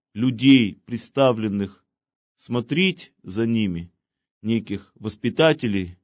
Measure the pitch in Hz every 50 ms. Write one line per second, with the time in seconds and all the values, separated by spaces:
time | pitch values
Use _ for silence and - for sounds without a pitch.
0 | _ _ - 107 123 131 123 107 127 139 135 127 110 92 - - _ - 120 113
1 | - - - 139 135 127 117 110 110 107 98 101 98 95 - _ _ _ _ _
2 | _ _ _ _ _ _ _ _ - - 120 123 117 120 147 170 190 185 170 -
3 | - - _ _ - 92 92 110 117 113 117 113 107 95 85 85 85 87 _ _
4 | _ _ _ _ _ _ _ _ 104 110 113 110 - - 101 98 - _ _ -
5 | 104 110 101 - - 117 - - 160 160 151 156 127 110 98 95 90 87 87 _